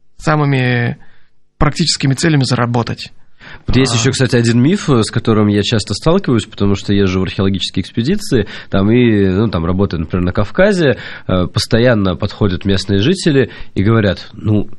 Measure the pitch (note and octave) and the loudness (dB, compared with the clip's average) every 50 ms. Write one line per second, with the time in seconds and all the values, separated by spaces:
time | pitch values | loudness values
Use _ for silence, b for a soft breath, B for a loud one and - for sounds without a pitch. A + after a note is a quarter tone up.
0 | _ - - - - D#3 D#3 D3+ D3 C#3 C#3 C3 B2+ B2 B2 A#2+ A#2+ A#2+ - - | _ -20 -18 -8 -4 -2 0 0 0 0 0 0 0 0 0 0 0 -2 -4 -8
1 | b b b b b b b b - _ _ - C#3 C#3+ C3+ - E3+ D3 - - | b b b b b b b b -20 _ _ 0 0 0 0 0 -2 -2 -2 -2
2 | - C3+ C3+ - - E3 D3+ C#3 C3 A2 B2 A#2+ A#2+ A#2+ A#2+ A#2+ A#2+ - A2+ - | 0 0 0 0 0 2 2 2 2 0 0 0 0 0 0 -2 -2 -4 -6 -10
3 | - - - - - - - B B B B B B - - B2+ C3+ B2+ - A#2+ | -12 -16 -20 -20 -20 -20 -20 B B B B B B 0 2 2 2 2 0 0
4 | A2+ C3+ A#2 - C3+ A#2+ - A#2+ A#2 A#2 A2+ A#2+ B2 D3+ G3 G3+ - - C#3 A2+ | 0 0 0 0 0 2 2 2 2 2 2 4 4 2 2 0 0 2 2 2
5 | G#2 - - A2+ - - A2 G#2+ G#2+ G#2 G#2 G#2 G2 - - G#2+ - - G2+ - | 2 0 -2 -2 0 2 2 2 2 2 2 2 0 0 0 -2 -2 -4 -6 -2
6 | - D#3+ E3+ G3 G3 - B2+ G#2+ - - - - G2+ G2 G2+ - - - G2+ G2+ | 0 0 2 2 2 0 0 0 -2 -4 -4 -2 0 0 0 0 0 0 2 2
7 | G2+ F#2+ F#2 F#2+ F#2 F2 - - G2 G2 G2 F2+ - - - - F#2 - - - | 2 2 0 -2 -2 -2 -2 -2 0 0 0 -2 -4 -6 -6 -6 -6 -4 -4 -4
8 | A2+ C#3+ G3 G#3 - - D3 A#2 F#2+ B B B B B - G2 G2 G#2+ A#2 B2 | -2 -2 -2 -2 -2 0 0 0 0 B B B B B 0 0 2 2 4 4
9 | B2 A#2 G#2+ G2+ G2 F#2+ F#2 F#2+ A2+ G#2+ F#2+ F2 E2 E2+ F2+ F#2 G2+ - - D#2+ | 4 4 4 4 2 2 2 0 0 0 -2 -2 -2 0 0 0 0 -2 -2 -4
10 | D#2+ - - F#2 F2 F2+ - - G#2 - - - F#3 G#3+ G#3 F3+ E3 C3+ A#2 B | -6 -4 -2 -2 0 0 0 -2 -2 -2 0 2 2 2 2 2 2 2 0 B
11 | B B B B B B F#2 F2+ F2 D2+ - - - - - A2+ A#2+ B2+ A#2+ G#2+ | B B B B B B 0 0 0 -2 -2 -4 -2 0 2 2 4 4 2 2
12 | G2 F#2+ F2+ - - G2+ - - A2 G2+ F#2 F2 - G2 G2 G2 - - G2+ G2 | 0 0 -2 -2 -6 -6 -2 0 0 0 0 -2 -2 0 0 0 0 0 0 0
13 | G2+ C#3+ F#3+ F#3+ - F3 C#3 C#3 A#2+ - B B B B B - F#2+ G#2 A#2 A2+ | 2 0 0 0 0 2 2 2 2 0 B B B B B -2 0 2 2 2
14 | G#2 G2 E2+ - - - - F#2+ - G#2+ G#2 G#2 G2+ - - | 2 2 0 -2 -6 -14 -14 -8 -2 -2 0 0 -2 -4 -6